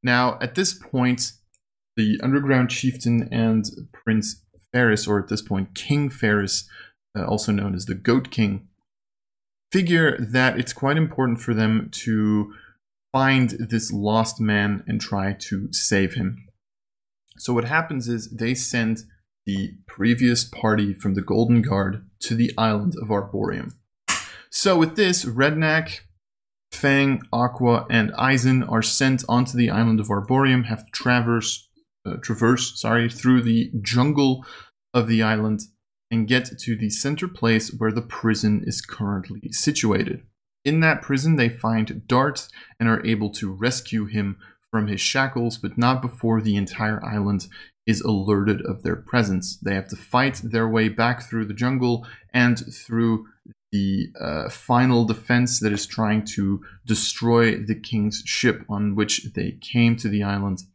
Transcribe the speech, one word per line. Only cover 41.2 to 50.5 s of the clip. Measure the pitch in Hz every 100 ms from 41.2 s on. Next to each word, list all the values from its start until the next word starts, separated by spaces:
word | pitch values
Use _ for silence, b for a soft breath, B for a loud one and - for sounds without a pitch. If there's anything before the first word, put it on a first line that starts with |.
| 151 156
they | 117
find | 117 117 113 107 - -
Dart | 123 139 143 - B B B
and | 117
are | 113 -
able | 110 107
to | - 104
rescue | 95 113 123 - 113 104
him | 107 101 98 B B _
from | 113 104
his | 98
shackles, | - 135 135 131 117 113
but | - -
not | 120 127
before | 127 - 113 113
the | 107 101
entire | 98 - 107 107
island | - 104 101 101 - B B _ -
is | 107
alerted | - 104 95 104 101 98
of | - 95
their | - 85
presence. | - 127 104 92 90 -
They | 98
have | 98 95
to | 101
fight | - 127 135 -
their | 120